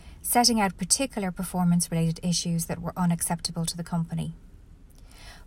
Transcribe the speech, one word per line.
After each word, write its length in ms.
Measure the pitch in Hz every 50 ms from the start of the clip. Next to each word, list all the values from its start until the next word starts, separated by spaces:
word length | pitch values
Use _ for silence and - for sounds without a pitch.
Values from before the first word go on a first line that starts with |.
| - - - -
setting 380 | - - - 240 240 240 240 220
out 180 | 202 196 175 -
particular 540 | 185 170 - - 277 254 - - 196 185
performance-related 880 | 175 - 185 175 - 180 180 175 175 175 170 - - 165 165 165 165 - -
issues 420 | 175 170 - - 180 170 165 165
that 160 | - 165 170
were 120 | 175 170 - -
unacceptable 680 | 180 175 170 170 - - 175 165 - - 165 170 165
to 120 | 165 - 170
the 60 | 170
company. 500 | - - 170 165 165 170 165 160 160 165 - - - - - - - - - - - - - - - - - - - - - -